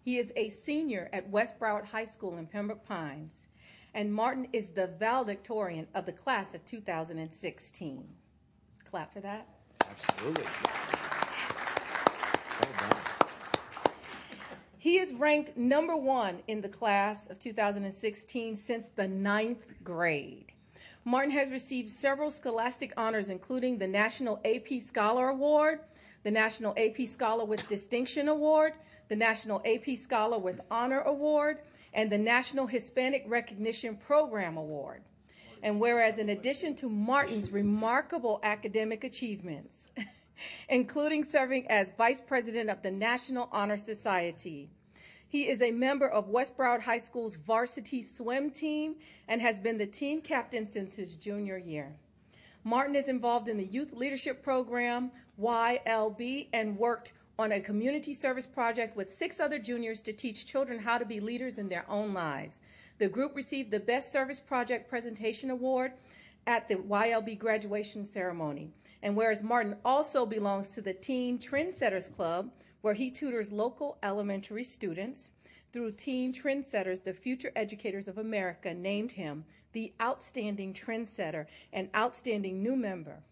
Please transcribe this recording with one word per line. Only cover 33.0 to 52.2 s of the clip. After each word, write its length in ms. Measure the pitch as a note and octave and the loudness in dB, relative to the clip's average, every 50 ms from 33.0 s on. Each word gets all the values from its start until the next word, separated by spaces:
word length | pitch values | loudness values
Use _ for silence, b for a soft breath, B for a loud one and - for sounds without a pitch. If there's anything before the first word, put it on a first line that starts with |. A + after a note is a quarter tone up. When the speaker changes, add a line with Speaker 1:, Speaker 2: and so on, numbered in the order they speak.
| B3+ B3+ C#4 C4 - | 2 2 2 0 0
Speaker 1:
Recognition 680 | G#3 A3+ A#3+ A#3 A#3 A3 G3 G#3+ A3+ A3+ A3+ - A#3 G#3+ | 2 0 0 0 -2 -6 -4 -2 -2 -2 -2 -4 -6 -8
Program 640 | G3+ - - C#4+ D4+ D4+ C4+ A3 G#3 F#3+ E3+ D#3+ D#3+ | -8 0 4 6 6 6 4 2 -2 -2 -2 -2 -4
Award. 420 | D#3 D3+ D#3 C#3+ C#3 C#3 - - - - _ _ _ B B B B B B B B | -6 -6 -6 -6 -6 -8 -10 -14 -16 -20 _ _ _ B B B B B B B B
And 180 | G#3+ G#3 G#3 | 0 2 4
whereas 380 | A3 A#3+ A#3+ A#3+ A#3 A3 A3 A3 | 4 6 8 8 6 6 6 4
in 100 | G#3+ G#3 | 0 0
addition 460 | G#3 G3+ G#3 B3 C#4 C4+ - D#4+ C#4+ | 0 0 0 0 0 0 0 -2 -4
to 160 | - - B3 | -2 -2 -2
Martin's 600 | G#3+ G#3 G#3 A3+ B3 C#4 C#4+ - A#3 G#3+ G3+ F#3 | 0 2 2 4 6 4 4 4 2 -2 -2 0
remarkable 880 | G3 G3+ G#3 G3+ G#3 G#3+ A3 A3+ A#3+ C4+ D4+ - - E4 A#3+ A#3 G#3+ G3+ - | 0 2 4 4 4 4 4 4 4 2 2 0 -4 -2 2 0 0 2 2
academic 600 | G#3+ G#3 G#3 G#3 - F#3+ A3 A3 G#3+ A3 G#3+ B3+ | 0 0 0 -2 -2 0 0 0 0 -2 -4 -6
achievements, 840 | C4 A#3+ - C4 A3+ G#3 F3 E3+ F3+ D#3 C#3 - - - - - - _ | -8 -6 -4 -4 -4 -4 -6 -6 -8 -8 -8 -10 -14 -20 -20 -20 -16 _
<laughs> 720 | - G#3 - - - _ _ _ - - - - - - - | -10 -10 -10 -12 -20 _ _ _ -16 -14 -14 -12 -14 -2 2
including 560 | - B3 B3+ - - D4 D4 D4+ D#4 D4+ D4+ | 4 4 4 4 2 2 2 4 4 2 0
serving 440 | D4+ - D4 C4+ B3+ C4+ C4 B3+ - | 4 4 4 4 4 2 0 2 4
as 220 | A3+ G#3 G3 F#3+ - | 4 4 4 2 2
vice 280 | - A3+ A#3 C#4 C4 | 4 6 6 6 2
president 480 | - - C4+ B3+ A#3+ A3+ A3 A#3 A3+ G#3+ | 0 0 0 0 0 0 -2 -2 0 0
of 140 | G3 F#3 - | -2 -2 -2
the 80 | G3 | -4
National 580 | F#3+ G3 G3+ A3+ A#3+ B3+ - - C4 B3 B3 - | -2 0 2 2 2 0 -2 -2 -2 -2 -2 -2
Honor 280 | - G#3+ G3+ G3+ G#3 G3+ | 0 0 2 2 0 -2
Society, 880 | G#3 - G#3+ G#3 - A3 G3 F#3 E3+ F3 E3+ E3+ - F#3 D#3+ C#3+ C#3 D3+ - _ _ B B B B B B B B | -2 -6 -8 -4 0 2 2 2 2 0 -4 -6 -10 -10 -10 -10 -12 -14 -18 _ _ B B B B B B B B
he 220 | B - C#4+ C#4+ - | B -2 0 2 2
is 120 | C4+ G#3 | 4 4
a 100 | B3 A#3+ | 4 4
member 380 | A#3 A#3 B3+ C4 C#4+ C#4 C4+ C4 | 4 4 2 2 4 4 2 4
of 200 | - G#3 G#3 F#3+ | 4 2 0 2
West 280 | G#3 B3 C4 C4+ - | 2 2 2 2 0
Broward 260 | - C4 B3 A#3+ A#3 A3 | 2 2 4 4 2 2
High 160 | B3 A#3 A#3 | 0 0 0
School's 360 | A#3 - - B3+ A#3 A3 G3+ | 0 -6 -6 -6 -6 -6 -6
varsity 680 | D#3+ D3 F3 A3+ A3+ A#3+ A#3+ - - G#3+ - - B3+ A3 | -10 -2 0 2 2 2 0 -4 -10 -10 -6 -6 -6 -6
swim 480 | - - - B3 A3+ B3 C4+ C#4+ D4+ | -8 -12 -8 -4 -2 -2 0 -2 -2
team 460 | - - D#4 D#4 D4+ D4+ D4+ D#4 D#4 B B B B B B B | -4 -2 -2 -2 0 0 -2 -4 -6 B B B B B B B
and 140 | A3 A#3+ A3+ | -2 2 2
has 160 | A#3+ A3 G3 | 2 2 2
been 180 | F#3+ A3+ A3+ | 0 -2 0
the 100 | A3 G#3 | 0 -2
team 360 | G3 G3+ - C#4+ C#4 D4 D#4+ D#4 | -4 -4 -6 -4 -2 -2 -4 -2
captain 440 | - D#4+ B3+ A#3 - - A#3 A3 | 0 -2 -2 -2 -2 -4 -4 -4
since 300 | G3+ - A3 F#3+ F#3+ - | -4 -6 -8 -8 -8 -8
his 200 | - F#3+ E3+ E3 | -10 -10 -10 -10
junior 420 | D#3+ - G#3 G3+ G#3 G#3 G3 F#3+ F#3+ | -12 -8 -8 -6 -4 -4 -4 -6 -8
year. 360 | F3+ F3 D#3 D3+ C#3+ C#3 D3+ - _ _ _ _ | -8 -6 -6 -6 -8 -8 -12 -18 _ _ _ _